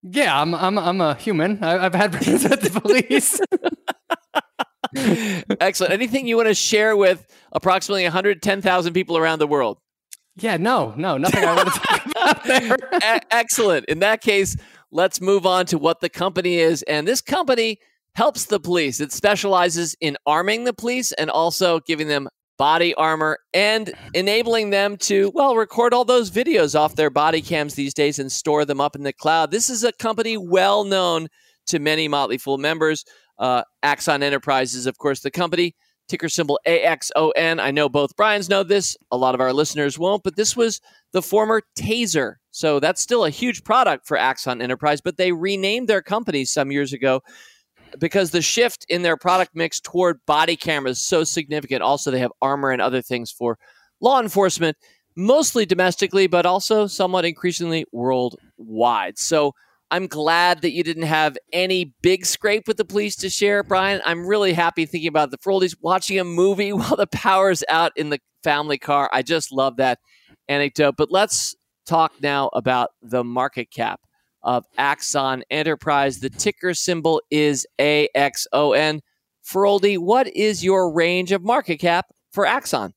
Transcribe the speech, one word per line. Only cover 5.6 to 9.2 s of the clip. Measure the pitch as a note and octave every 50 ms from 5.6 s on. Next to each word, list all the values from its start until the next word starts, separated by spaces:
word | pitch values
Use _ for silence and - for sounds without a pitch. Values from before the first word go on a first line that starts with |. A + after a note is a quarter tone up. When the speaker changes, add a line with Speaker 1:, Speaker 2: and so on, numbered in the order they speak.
| - F#3+ F#3+ - F#3 D#3+ F#3
Speaker 2:
Anything | G3+ B3 A#3 A3 C#4 C4 A#3+
you | A3+ A3+
wanna | A#3 A3 G#3
share | - - - A3+ G#3 G#3+ A3 A3
with | G3+ G3+ F#3 F#3 F3 - _ _ - _ _ -
approximately | D#3 - F3+ F#3 F#3 - - G3+ G3 F3+
a | F3
hundred | D#3 F#3 F#3+ G3+ G3+ E3 -
ten | G#3 G3 G3
thousand | F#3+ G3 F3+ F3+ E3+ F3 E3
people | F#3 F#3 - E3+
around | E3